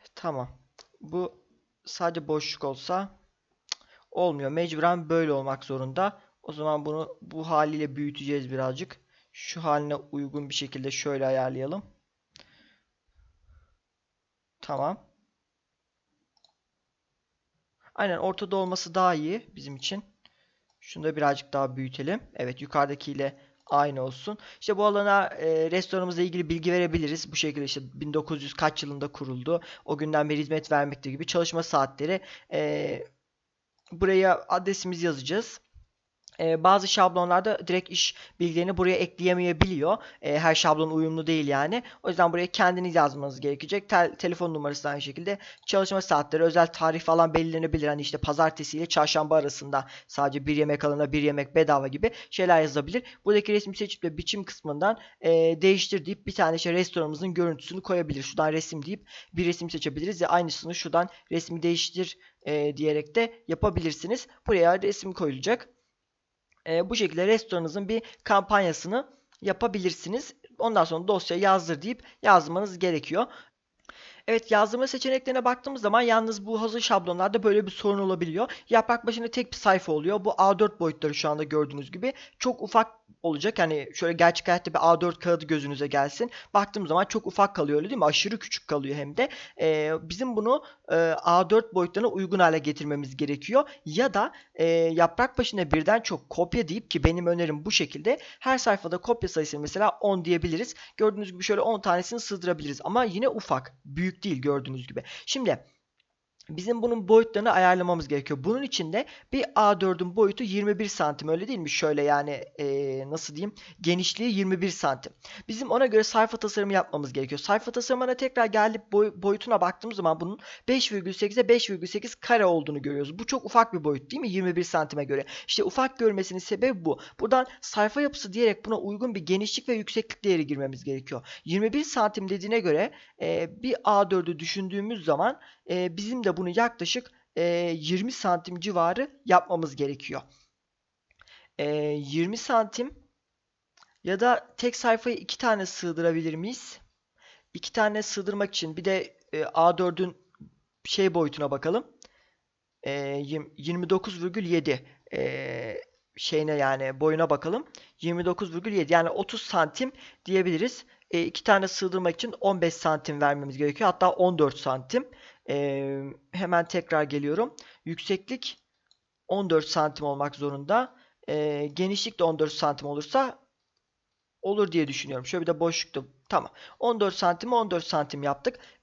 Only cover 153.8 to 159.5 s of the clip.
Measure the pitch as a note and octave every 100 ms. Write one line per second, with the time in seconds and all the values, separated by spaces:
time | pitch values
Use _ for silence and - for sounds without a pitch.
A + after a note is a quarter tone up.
153.8 | E3+ F#3+ G#3 F3+ F3+ G3 F3 E3+ D3 B2+
154.8 | - _ _ C3 C3 C3+ C3+ B2+ A#2+ -
155.8 | - _ _ - - D#3 D3+ D3 C3+ C3+
156.8 | C3+ C3+ D#3 D#3 E3 C#3+ D#3 A3+ - -
157.8 | - _ E3 E3+ F3 F3+ F#3+ E3 G#3 G3+
158.8 | D3 E3+ E3 - F#3+ A3+ -